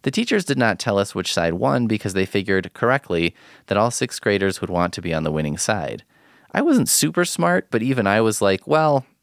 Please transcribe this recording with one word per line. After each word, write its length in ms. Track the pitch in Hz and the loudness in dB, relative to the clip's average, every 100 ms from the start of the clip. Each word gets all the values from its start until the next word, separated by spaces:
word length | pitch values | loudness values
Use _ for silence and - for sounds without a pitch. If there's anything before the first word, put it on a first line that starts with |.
The 100 | - | -2
teachers 340 | 214 233 214 | -2 0 -2
did 120 | 175 131 | 0 2
not 220 | 117 92 | 2 2
tell 180 | - 101 | 0 0
us 160 | 98 | 0
which 200 | 90 - | -4 -4
side 220 | - 85 | 0 0
won 300 | 87 127 135 | 0 0 0
because 280 | 117 110 101 | 0 -2 -2
they 120 | 92 | -2
figured, 480 | 95 101 98 95 92 | 0 -2 0 -2 -2
correctly, 640 | - 117 135 - 87 85 _ - - - | -2 0 0 0 -2 -2 _ -20 -20 -2
that 100 | 98 | 0
all 140 | 117 | 2
sixth 300 | - 131 - | 0 -6 -2
graders 400 | 117 101 98 92 | 0 2 0 -2
would 80 | 87 | -4
want 240 | 87 87 | 0 -2
to 80 | - | -2
be 120 | 90 | -4
on 100 | 80 | -2
the 80 | 78 | -2
winning 260 | 76 76 73 | -2 -2 -2
side. 460 | - 104 71 55 _ _ _ _ _ | -2 -2 -4 -10 _ _ _ _ _
I 80 | - | -2
wasn't 280 | 302 262 - | 2 2 2
super 360 | - 151 175 | 2 0 0
smart, 420 | 175 - 170 185 - | -2 0 0 0 -2
but 140 | 113 | -2
even 240 | 120 127 98 | 0 0 2
I 140 | 107 | 2
was 200 | 113 104 | 2 2
like, 240 | 101 95 | 2 0
"Well, 400 | - 151 156 139 - _ | 0 2 4 2 -2 _